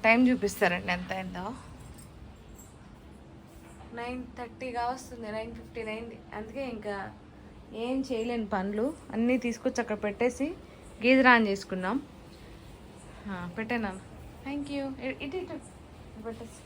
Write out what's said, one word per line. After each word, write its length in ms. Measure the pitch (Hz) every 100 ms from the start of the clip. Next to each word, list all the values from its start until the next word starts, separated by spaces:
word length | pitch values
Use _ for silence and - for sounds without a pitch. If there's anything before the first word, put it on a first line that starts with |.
| 220
టైమ్ 160 | 233 254
చూపిస్తారండి 640 | 254 202 190 190 175 190 180
ఎంత 140 | 185 190
అయిందో, 280 | 185 180 190 262 - - - - - - - - - - - - - - - - - - - - - - - 233
నైన్ 220 | 240 254 247 -
థర్టీ 320 | 233 214 254 240
కావస్తుంది, 480 | 240 262 254 240 220 214
నైన్ 140 | 226 226
ఫిఫ్టీన్ 320 | - 233 220 220
అయింది. 240 | 233 - - 214
అందుకే 240 | 214 269 262 226
ఇంకా 200 | 208 202 107 - - - - - - 214 233
ఏం 100 | 269 269
చేయలేని 360 | 226 233 240 208 202
పనులు, 320 | 190 208 254 330 - 220
అన్నీ 200 | 240 254 240
తీసుకొచ్చి 340 | 226 254 262 233
అక్కడ 140 | 214 208
పెట్టేసి 400 | 202 240 247 285 370 - - - - 226
గీజర్ 260 | 262 254 233
on 160 | 220
చేసుకున్నాం. 460 | 196 - 185 185 262 - - - - - - - - - - - - 208
ఆ, 40 | 185 175 175
పెట్టేనా? 360 | 220 240 208 190 - - - - 269
Thank 200 | 285 285 285
you. 80 | 277 262 247
ఇ-, 120 | 262 285
ఇటు, 100 | 370
ఇటు 140 | 359 311 - - - - - 220 220
పెట్టేసి. 340 | 226 226 -